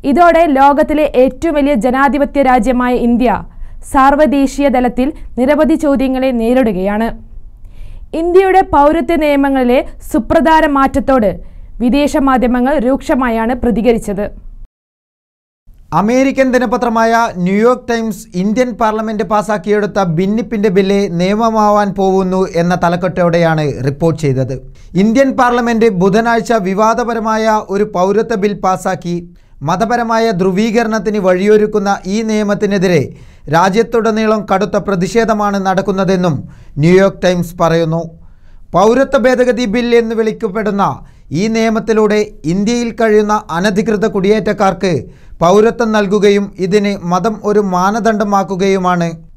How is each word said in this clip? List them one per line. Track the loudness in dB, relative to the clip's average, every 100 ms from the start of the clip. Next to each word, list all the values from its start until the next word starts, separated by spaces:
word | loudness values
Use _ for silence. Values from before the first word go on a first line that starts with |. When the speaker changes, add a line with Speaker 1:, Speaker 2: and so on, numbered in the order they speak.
| 0
Speaker 1:
ഇതോടെ | 4 6 6 4 4
ലോകത്തിലെ | 4 4 2 0 2 2
ഏറ്റവും | 2 0 -2 0
വലിയ | 2 2 0
ജനാധിപത്യ | 2 2 2 0 2 2
രാജ്യമായ | 2 2 0 0 0 0
ഇന്ത്യ | 2 0 0 -6 -14 -14 -14 -2
സാർവദേശീയ | 2 4 4 2 2 0 0 0
തലത്തിൽ | 2 0 0 -4 -4 -10 -2
നിരവധി | 0 2 2 2
ചോദ്യങ്ങളെ | 2 0 0 0 -2 0
നേരിടുകയാണ്. | 2 2 2 0 -2 -2 -4 -6 -16 -18 -18 -20 -20 -16 -16 -16 -10 -4
ഇന്ത്യയുടെ | 2 4 4 2 2
പൗരത്വ | 2 4 2 0 0
നിയമങ്ങളിലെ | 2 2 2 0 2 0 -2 -14 -4
സുപ്രധാന | -4 2 2 4 4 4 2
മാറ്റത്തോട് | 2 0 2 2 2 -2 -12 -18 -18 -4
വിദേശ | 0 2 2 2 2
മാധ്യമങ്ങൾ | 2 2 0 0 0 0
രൂക്ഷമായാണ് | -2 0 -2 0 -2 -2 -2
പ്രതികരിച്ചത്. | -2 0 0 0 -2 -6 -8 -10 -18 -16 -20 _ _ _ _ _ _ _ _ _ -20 -20 -4 -2
Speaker 2:
അമേരിക്കൻ | 2 2 2 2 2 2
ദിനപത്രമായ | 0 -2 0 0 2 2 0 -2
ന്യൂയോർക്ക് | -2 2 2 0 -2
ടൈംസ് | -4 -4 -8 -10 -4
ഇന്ത്യൻ | -2 0 -2 -2
പാർലമെന്റ് | -2 -2 -6 -6 -2
പാസാക്കിയെടുത്ത | -2 -2 -4 0 -2 0 -2 -2 0
ഭിന്നിപ്പിന്റെ | 0 -2 -4 -2 0 2
ബില്ല് | 2 0 0 -2
നിയമമാവാൻ | -2 0 0 2 2 2 0 0
പോവുന്നു | 0 0 0 -2 -2 0
എന്ന | 0 0
തലക്കെട്ടോടെയാണ് | 0 -2 -4 0 0 2 2 0 -2 -4 -6
റിപ്പോർട്ട് | -2 -2 0 -2
ചെയ്തത്. | -2 -4 -8 -14 -20 -6 0
ഇന്ത്യൻ | 2 2 2 2
പാർലമെന്റ് | 0 2 0 2 2 2
ബുധനാഴ്ച | 2 2 0 -2 0 -2 0
വിവാദപരമായ | 0 0 0 -2 -4 -4 0 0 0 -2 -2
ഒരു | -2 0
പൗരത്വ | 0 0 -2 -2
ബിൽ | -2 -2 -2
പാസാക്കി. | -2 -4 -6 -6 -8 -8 -20 _ -10 -4
മതപരമായ | -2 0 -2 0 0 0 0
ധ്രുവീകരണത്തിന് | 0 0 0 0 0 -2 -2 -2
വഴിയൊരുക്കുന്ന | 0 2 4 2 2 -2 -2 -4 -4
ഈ | -4 -2
നിയമത്തിനെതിരെ | -2 -2 -2 0 0 2 0 -2 -10 -20 -20 -2
രാജ്യത്തുടനീളം | 2 2 2 0 0 0 0 0 -2 0
കടുത്ത | -2 0 -2 -2
പ്രതിഷേധമാണ് | -2 0 0 0 0 0 -2 0
നടക്കുന്നതെന്നും | 0 -2 -2 0 0 0 -2 -8 -20 -14 0
ന്യൂയോർക്ക് | 4 6 4 2
ടൈംസ് | 0 0 -4 -2
പറയുന്നു. | 0 0 0 -4 -6 -16 -20 -20 -20 -20 -4
പൗരത്വ | 2 2 2 2 2
ഭേദഗതി | 2 2 0 0 -2
ബിൽ | -2 2 2
എന്ന് | 2 -2
വിളിക്കപ്പെടുന്ന | -2 -4 -6 -4 -4 -2 -2 -4 -14 -20 -8 -4
ഈ | -2
നിയമത്തിലൂടെ | 0 0 -2 0 0 2 0 -2 -6 -4
ഇന്ത്യയിൽ | -2 0 -2 -4 -2
കഴിയുന്ന | 2 2 2 -2 -4 -4
അനധികൃത | -2 -2 -2 0 -2
കുടിയേറ്റക്കാർക്ക് | 0 0 0 0 0 0 0 -2 -2 -6 -20 -20 -2
പൗരത്വം | 2 4 2 0 0 0
നൽകുകയും | 0 2 2 2 -2 -6 -2
ഇതിന് | 0 0 -4 -2
മതം | -2 -2 -4 -2
ഒരു | 0 0
മാനദണ്ഡമാക്കുകയുമാണ്. | 0 0 0 -2 0 0 -2 -2 -2 0 0 0 0 -2 -6 -18